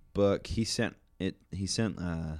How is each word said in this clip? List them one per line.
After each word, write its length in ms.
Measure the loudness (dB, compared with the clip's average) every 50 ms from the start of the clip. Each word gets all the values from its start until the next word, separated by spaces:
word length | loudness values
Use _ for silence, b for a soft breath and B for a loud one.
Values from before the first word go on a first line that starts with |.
| -20 -4 2
book. 320 | 4 4 4 4 2 0
He 160 | -2 -2 0 0
sent 320 | 0 0 0 0 -2 -2 -8 _ _ _ -4
it, 160 | -4 -4 -4 -6 _ _
he 160 | -6 -6 -4
sent, 320 | -2 0 0 0 0 -2 -4
uh, 360 | -4 -4 -2 -2 -4 -6 -6 -8